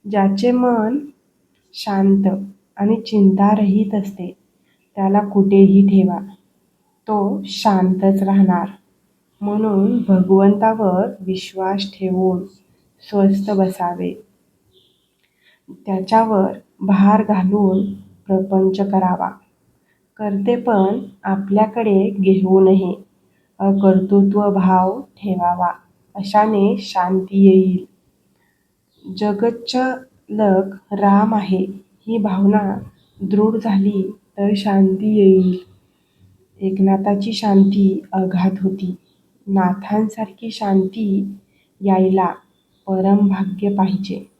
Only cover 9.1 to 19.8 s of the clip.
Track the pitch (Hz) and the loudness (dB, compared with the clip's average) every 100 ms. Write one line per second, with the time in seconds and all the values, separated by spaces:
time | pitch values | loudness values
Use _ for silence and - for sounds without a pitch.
9.1 | _ _ _ 202 208 220 196 208 240 196 | _ _ _ -6 -2 0 0 0 0 0
10.1 | 185 185 190 196 202 220 220 202 180 233 | 0 4 4 4 4 0 0 0 0 -4
11.1 | - 185 185 - 190 185 196 196 - 185 | -6 -8 -8 -8 -6 -4 -4 -8 -8 -4
12.1 | 185 185 180 190 _ _ _ _ _ - | -2 -2 -2 -8 _ _ _ _ _ -6
13.1 | 202 196 196 202 196 190 190 175 175 180 | 0 2 0 -2 -2 -2 -2 -8 -6 -8
14.1 | - _ _ _ _ _ _ _ _ _ | -10 _ _ _ _ _ _ _ _ _
15.1 | _ _ _ _ _ - - - 190 190 | _ _ _ _ _ -20 -18 -8 -6 0
16.1 | 226 220 208 196 196 _ _ 190 196 196 | 0 2 0 -2 -6 _ _ 0 2 4
17.1 | 214 214 202 185 208 196 190 - - - | 2 0 -2 0 0 0 0 -4 -10 -18
18.1 | _ - 190 190 190 190 190 196 190 185 | _ -4 -4 0 0 0 -2 -2 0 0
19.1 | 180 180 - _ _ _ _ | -2 -6 -10 _ _ _ _